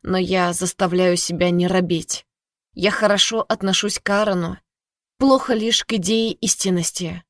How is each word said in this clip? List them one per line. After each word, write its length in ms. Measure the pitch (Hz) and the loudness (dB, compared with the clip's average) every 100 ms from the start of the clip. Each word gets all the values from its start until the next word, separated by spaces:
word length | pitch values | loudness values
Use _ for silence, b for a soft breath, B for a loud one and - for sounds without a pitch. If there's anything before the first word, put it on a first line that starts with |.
Но 140 | - 185 | -2 -2
я 360 | 180 185 175 | 0 0 0
заставляю 640 | 175 185 - 185 180 185 175 | 0 -4 -2 0 2 2 2
себя 320 | - 170 175 | -2 0 2
не 180 | 175 175 | 2 2
робеть. 580 | 185 180 165 - - _ _ _ _ _ | 0 0 -4 -4 -10 _ _ _ _ _
Я 180 | - 190 | -2 -2
хорошо 500 | - 208 202 - 226 | 2 2 2 0 -2
отношусь 580 | - 214 190 185 202 - | -4 -2 0 -2 -2 -4
к 100 | - | -2
Аарону, 480 | 202 214 - 98 - _ _ _ _ _ _ | 0 0 -2 -4 -8 _ _ _ _ _ _
плохо 360 | 269 262 - | 4 4 2
лишь 300 | 226 220 220 | -2 0 -2
к 80 | - | -2
идее 380 | 226 175 226 226 | -2 0 0 0
истинности. 960 | - 226 - 196 180 165 - 175 175 _ | -2 -4 -2 0 0 -2 -6 -8 -10 _